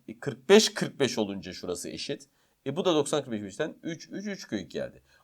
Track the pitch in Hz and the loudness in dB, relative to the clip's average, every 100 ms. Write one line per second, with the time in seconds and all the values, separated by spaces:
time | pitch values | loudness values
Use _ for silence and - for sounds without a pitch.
0 | - - - 123 - 202 220 - 151 - | -16 -10 -8 -6 8 8 8 2 -6 0
1 | 135 - 101 98 87 90 90 85 - - | 0 0 -2 -4 -10 -10 -6 -6 -6 -8
2 | - - - _ _ _ 135 147 185 156 | -8 -10 -12 _ _ _ -6 0 2 4
3 | 143 156 127 110 101 95 151 - 160 165 | 2 -2 -2 -6 -6 -6 -6 -6 -10 -10
4 | - - 202 190 - 107 82 76 64 - | -10 -10 -8 -10 -6 -6 -6 -6 -8 -10
5 | _ _ | _ _